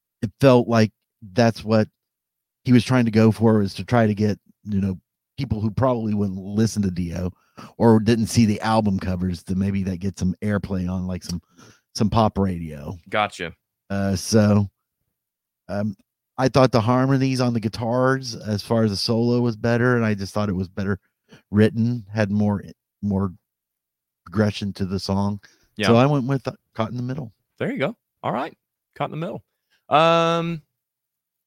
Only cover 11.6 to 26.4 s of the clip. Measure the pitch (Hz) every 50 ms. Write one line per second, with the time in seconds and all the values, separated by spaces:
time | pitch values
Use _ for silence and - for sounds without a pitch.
11.6 | - - _ _ _ _ _ - 107 98 - 120 110 107 - 98 98 95 90 85
12.6 | 82 78 73 71 69 80 95 82 _ 98 110 107 104 98 - - 87 82 - _
13.6 | _ _ _ _ _ - 101 98 98 98 98 90 - - 110 110 104 104 101 104
14.6 | 101 95 - _ _ _ _ _ _ _ _ _ _ _ _ _ _ _ _ _
15.6 | _ - 95 104 104 107 101 - _ _ _ _ _ _ _ - 131 131 - 143
16.6 | 131 120 - 117 104 123 123 127 131 135 135 131 135 135 131 123 127 123 117 113
17.6 | 101 110 - - 120 113 120 127 127 131 131 135 131 120 113 - - 107 104 95
18.6 | - - 117 113 110 107 98 90 - - 110 113 117 120 120 123 120 120 110 107
19.6 | 117 117 120 117 120 127 123 117 113 107 104 98 98 - - 104 104 101 92 92
20.6 | 95 87 _ 104 95 98 101 - _ _ _ _ _ _ - - _ _ 95 104
21.6 | 107 - - 113 113 120 123 120 98 98 104 110 107 95 104 104 104 104 101 -
22.6 | - - - _ _ _ _ _ 101 101 196 190 196 185 170 - _ _ _ _
23.6 | _ _ _ _ _ _ _ _ _ _ _ _ _ - 85 110 107 107 - -
24.6 | 107 101 90 - 98 90 101 92 - - 95 98 101 101 104 101 - _ _ _
25.6 | _ _ _ - 104 104 117 117 131 147 151 139 117 135 139 131